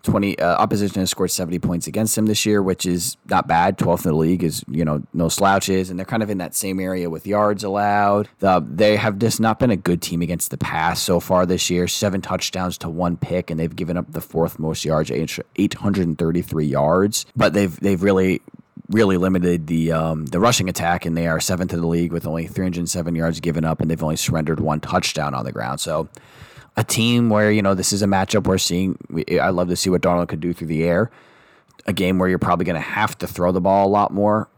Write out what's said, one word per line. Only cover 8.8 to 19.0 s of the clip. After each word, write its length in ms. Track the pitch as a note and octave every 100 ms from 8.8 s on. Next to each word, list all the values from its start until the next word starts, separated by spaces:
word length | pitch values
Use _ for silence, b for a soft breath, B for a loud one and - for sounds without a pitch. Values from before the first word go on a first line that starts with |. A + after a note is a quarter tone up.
| G#2+ G#2
have 220 | A2 G2
just 200 | A2+ -
not 200 | A2 A2
been 100 | B2
a 60 | F#2
good 260 | F2+ F2
team 200 | - E2+
against 280 | E2+ E2+ -
the 80 | -
pass 420 | - D#2+ E2 E2+
so 200 | - F2
far 260 | - F2+ F2+
this 240 | F2+ -
year. 160 | F2 F2
Seven 340 | - G2+ F#2
touchdowns 560 | - F#2 - F#2 F2+ F2
to 100 | E2+
one 280 | E2 F2 E2+
pick, 320 | - F2+ -
and 120 | D#2+
they've 160 | E2 -
given 200 | E2+ F2
up 140 | -
the 100 | E2
fourth 380 | - - E2 -
most 260 | D#2 D#2
yards, 260 | D#2 D#2 D#2
eight, 280 | B1+ D#2+ - -
eight 200 | - G2+
hundred 340 | - G#2 F#2+ E2+
and 100 | D2+
thirty-three 480 | E2 E2+ F2+ D#2+ D2+
yards. 600 | C#2 D2 F2+ G#2 - - G#2+
But 180 | G#2
they've, 240 | F#2 G2 D#2
they've 240 | G2+ F#2
really, 400 | G2 F#2+ F#2 F2+ - - _ - -
really 260 | G#2+